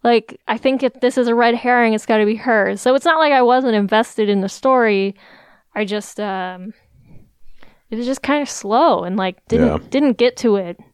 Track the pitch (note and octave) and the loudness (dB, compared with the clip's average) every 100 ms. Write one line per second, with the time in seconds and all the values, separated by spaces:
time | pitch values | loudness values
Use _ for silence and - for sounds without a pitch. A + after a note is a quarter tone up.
0 | A#3+ A#3 A3 - - A3 C4 C4 B3+ - | 2 0 -2 -16 -8 -2 -2 0 -4 0
1 | B3+ C4+ A#3+ A#3 A#3+ A#3 B3 B3 A#3 A3 | -2 0 0 2 2 0 0 2 2 0
2 | - A3 G#3 A3 C4 A3 F#3+ G3+ B3 C4+ | 0 2 2 0 0 0 0 0 0 2
3 | E4+ D#4+ D#4 C4+ A#3+ B3+ B3+ G#3+ G3+ G#3+ | 2 2 2 4 4 2 2 0 2 0
4 | A#3 - G#3 G3+ F#3+ - C4 B3+ A3+ G3 | 0 -2 0 0 -2 -2 0 2 2 2
5 | G3 G3 - - _ _ _ G#3 G#3 G#3 | -2 -6 -20 -20 _ _ _ -8 -6 -6
6 | G3+ - G#3 F#3+ F#3 F#3 F#3 - _ _ | -8 -10 -8 -6 -8 -10 -16 -18 _ _
7 | _ - - _ - - - _ _ A3 | _ -20 -20 _ -20 -20 -20 _ _ -8
8 | A#3+ C4+ - D4 C#4+ - G3+ A3+ D#4+ G3+ | -6 -6 -2 -2 -2 -10 -2 2 2 2
9 | F3 G3 F#3+ F#3 _ A#3 A#3+ - - C4+ | -2 -4 -4 -8 _ 0 0 -2 -2 0
10 | C#4+ G#3+ A#3+ B3 A#3 G3+ F3 F3 - | 0 2 0 2 0 0 -2 -14 -20